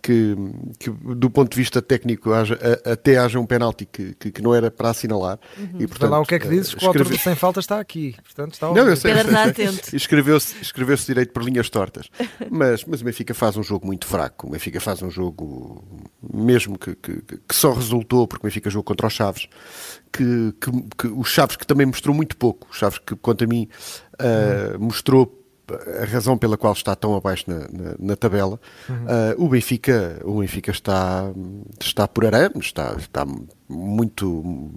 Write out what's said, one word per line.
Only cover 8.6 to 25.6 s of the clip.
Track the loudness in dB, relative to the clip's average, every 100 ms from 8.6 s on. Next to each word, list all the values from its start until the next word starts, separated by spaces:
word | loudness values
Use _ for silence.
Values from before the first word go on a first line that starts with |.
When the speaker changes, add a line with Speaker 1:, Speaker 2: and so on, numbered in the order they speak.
| 0
Speaker 3:
a |
Speaker 1:
Não, | 4
eu |
Speaker 3:
ouvir. | 6 6
Speaker 1:
sei, | 4 4
Speaker 2:
Pedro, | 6
Speaker 1:
eu | 4
sei, | 4
Speaker 2:
está |
Speaker 1:
eu | 2 -2
sei. | -2
Speaker 2:
atento. | -6 -6
Speaker 1:
Escreveu-se, | 4 4 6 4 2 -8
escreveu-se | -12 -4 0 0 2
direito | 0 0
por | -2
linhas | -2 0 0
tortas. | 0 -2 -6 -18 -8 -8
<laughs> | -8 -6
Mas, | 0 2 2 -2
mas | -6
o |
Benfica | -4 -6 -8
faz | 0 0 0
um |
jogo | -4 -4 -4
muito | -6 -2
fraco. | -2 -2 -6 -12
O |
Benfica | -8 -8 -6
faz | -6 -6
um | -6
jogo | -4 -6 -6 -12 -12 -16 -18 -20 -20 -20 _ -10
mesmo | -2 4 4 2 -8
que, | -10 -12
que, | -10 -12
que, | -12 -20
que | _ 2
só | 4
resultou | 2 0 -2 2 2 2
porque | -2 -6
o |
Benfica | -4 -4
jogou | -4
contra | -4 -2 -2
os |
Chaves, | 0 -2 -2 -12 -16 -20 -18 -18 -18 _
que, | -2 0 2 0 -2
que, | -4 -4 -6 -8
que | -6
o | -4
Chaves | 0 2 2 0
que | 0
também | 4 4
mostrou | 2 0 0
muito | 0 0
pouco. | 0 0 -12
O |
Chaves | -2 -2 -2
que, | -10 -4
quanto | 0 2
a | 2
mim, | 0 -2 -10 -16 -16 -20 -2
eh, | 0 2 2 0 -2 -4
Speaker 3:
Hum. | -4
Speaker 1:
mostrou | -2 6 6 6 0 _ _